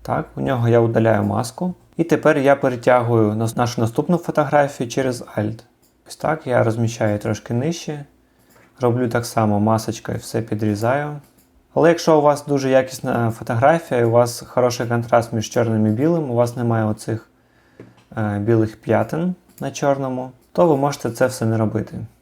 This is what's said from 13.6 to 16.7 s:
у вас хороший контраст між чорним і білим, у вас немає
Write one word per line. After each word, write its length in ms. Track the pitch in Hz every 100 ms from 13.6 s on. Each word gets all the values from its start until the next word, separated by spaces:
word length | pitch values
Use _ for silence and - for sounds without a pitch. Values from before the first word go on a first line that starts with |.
| 135 165 - 123 117
у 60 |
вас 320 | 120 120 - -
хороший 400 | - 123 117 117
контраст 460 | 120 120 120 113
між 160 | 113 107
чорним 380 | 123 113 110 107
і 20 |
білим, 420 | 107 151 170 143
у 20 |
вас 220 | 120 120 123
немає 300 | 117